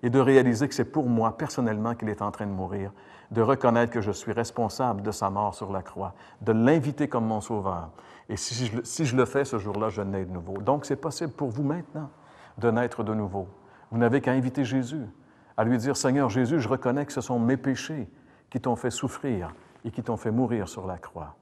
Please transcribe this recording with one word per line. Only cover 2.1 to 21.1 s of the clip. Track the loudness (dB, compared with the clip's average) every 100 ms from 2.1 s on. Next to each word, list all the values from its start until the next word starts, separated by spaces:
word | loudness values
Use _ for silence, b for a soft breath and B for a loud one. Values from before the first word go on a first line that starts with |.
| -4
en | -4
train | -4 -6
de |
mourir. | -4 -6 -6 -8 -10 B B B
De | 2
reconnaître | 4 6 6 6 4
que | 2
je | -2
suis | -4 -4
responsable | -2 -2 -2 -4 0 -2 0
de | -4
sa | -2 -2
mort | 0 -2 -4
sur | -6
la | -6
croix, | -8 -10 -10 -10 B B
de | 0
l'inviter | 4 6 4 2 -2 -2
comme | 0 0
mon | -2
sauveur. | -2 -4 -2 -4 -8 -14 B B B
Et | -8
si | -6 -4 -4
je, | -4
si | -6 -2 0
je | 4
le | 2
fais | 2 0
ce | -2
jour-là, | -4 -2 -2
je | -2
nais | -4 -4 -4
de |
nouveau. | -8 -8 -6
Donc, | 0 0 0
c'est | -4
possible | -4 -6 -8
pour | -4 -6
vous | -2
maintenant | -2 -2 -6 -10 -12 B B B B -2
de | 2
naître | 2 0 -2
de | -2 -2
nouveau. | -2 -4 -8 -12 B B B
Vous | 2
n'avez | 4 4
qu'à | 2
inviter | 2 0 -2 0
Jésus, | 0 -2 -6 -8 -14 b b b b
à |
lui | 2 2
dire, « | 2 0
Seigneur | 2 4 2
Jésus, | 2 2 2
je | 2
reconnais | 0 2 0 -2
que |
ce | -6
sont | -2 0
mes | 2 2
péchés | 0 -2 -4 -8 -8 B B B B
qui | -4
t'ont | 0 0
fait | -2
souffrir | -2 -6 -4 -4 -2 -4 -10 B B
et | -10
qui | -8
t'ont | -6 -4
fait | 0
mourir | 0 0 0 -4
sur | -8 -10
la | -10
croix. | -10